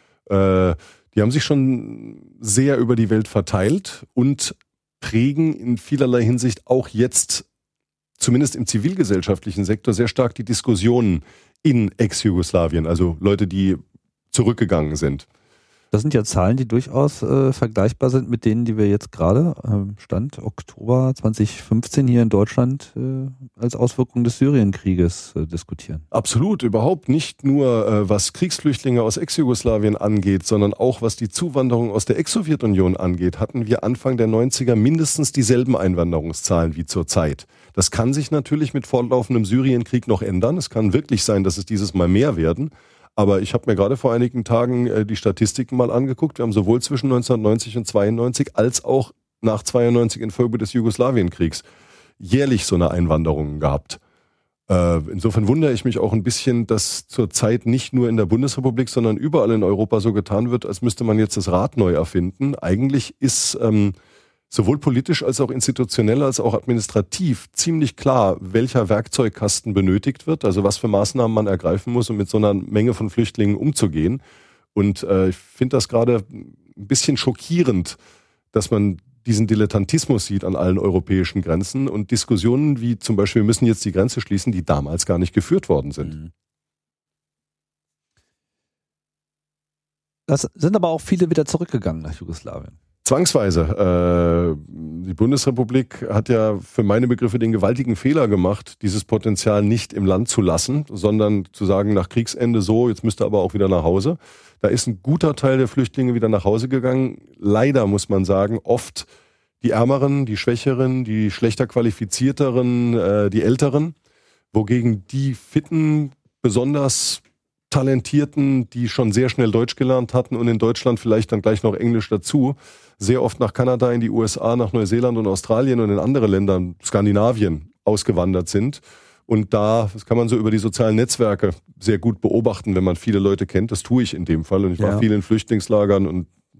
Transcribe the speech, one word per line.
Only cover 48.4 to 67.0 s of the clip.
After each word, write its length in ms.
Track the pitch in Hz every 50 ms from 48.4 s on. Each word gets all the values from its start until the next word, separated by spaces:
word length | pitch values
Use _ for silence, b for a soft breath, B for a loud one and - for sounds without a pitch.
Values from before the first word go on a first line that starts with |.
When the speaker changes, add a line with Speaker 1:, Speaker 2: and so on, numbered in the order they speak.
| 139 - -
Speaker 1:
als 280 | - 110 127 120 - -
auch 280 | - 127 135 123 - - _ _ _ _ _
nach 240 | - 113 110 107 -
zweiundneunzig 580 | - - 123 120 120 120 120 117 110 - 117 113
infolge 360 | 110 - - 123 117 110 117
des 140 | 110 101 -
Jugoslawienkriegs 920 | 123 113 117 - - 120 131 135 117 92 85 - - 87 80 - - b b b b b b b b b b b b
jährlich 480 | 95 87 101 135 143 139 127 101 -
so 100 | - 95
eine 160 | 85 87 80 -
Einwanderung 640 | 87 87 80 78 78 80 80 76 76 76 73 73 76
gehabt. 400 | 76 71 71 71 - _ - - _ _ _ _ _ _ _ _ _ _ _ _ _ _
Äh, 300 | 95 90 87 87 85 82 76 76
insofern 380 | - 92 87 113 98 107 107 98
wundere 240 | 131 160 160 147 127
ich 120 | 104 -
mich 140 | 131 110 -
auch 140 | - 104 107
ein 100 | 113 92
bisschen, 460 | 123 113 - - 135 120 120 113 -
dass 400 | 113 104 - - - - - _
zurzeit 580 | - - 117 90 - - - 107 117 120 -
nicht 260 | 117 120 131 - - -
nur 160 | 127 123 117
in 80 | 113
der 100 | 113 104
Bundesrepublik, 640 | 82 107 117 135 139 - - 127 131 113 120 131 -
sondern 280 | - 131 117 110 107
überall 340 | - - 156 147 156 107 107
in 140 | 113 107 101
Europa 340 | 90 101 95 110 101 - 110
so 140 | 95 117 101
getan 400 | 104 98 - 101 101 120 120 120
wird, 120 | 120 -
als 160 | - 95 -
müsste 220 | - 120 - - 123
man 160 | 113 107 110
jetzt 180 | 110 104 -
das 140 | 104 90 95
Rad 260 | 85 92 104 - -
neu 160 | - 101 90 87
erfinden. 600 | 73 80 - - 92 85 92 95 _ 135 139 143
Eigentlich 640 | - - 87 95 104 131 135 139 139 - - - _
ist... 400 | 131 131 - - - - - -
Ähm, 320 | 120 113 107 107 101 101 92 b b b b b b b b b b b -
sowohl 260 | - 104 95 139 147
politisch 440 | 143 147 123 123 143 - 170 - -
als 180 | - 127 -
auch 120 | 139 113 127
institutionell 720 | 131 - - 120 - 127 110 - - 110 104 113 139 147
als 160 | 135 127 -
auch 140 | 110 117 110
administrativ 920 | 107 - - 120 113 101 - - 110